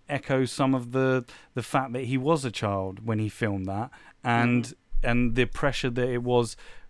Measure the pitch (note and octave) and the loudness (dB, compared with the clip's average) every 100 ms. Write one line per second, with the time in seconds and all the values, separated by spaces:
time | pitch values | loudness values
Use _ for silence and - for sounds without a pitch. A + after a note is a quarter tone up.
0 | - C#3 - C3+ B2+ - C3+ C3 A#2+ C3 | -6 -8 -2 0 0 0 0 0 0 0
1 | C3 C3 B2 - - B2+ - C#3+ C3 B2 | 2 2 -2 -12 -12 -8 -2 -2 -2 -4
2 | A#2+ C3 C3+ D#3+ C3 - G#2 G2 F#2+ G2 | -2 0 2 2 0 -4 -2 -2 -4 -6
3 | A2+ A2 G#2+ - A2 G2 F#2 G2 B2 - | -4 -2 -2 -2 -2 -2 -4 -6 -8 -12
4 | - - B2 A#2 A#2+ B2 A2+ - _ - | -20 -8 0 2 4 2 -2 -8 _ 2
5 | B2 A#2+ B2 A2+ A#2+ - C#3+ A#2+ C3 A#2+ | 4 4 4 2 0 0 0 0 -2 0
6 | B2 A#2+ B2 B2 A#2 - - - | 0 0 2 2 2 -4 -18 -18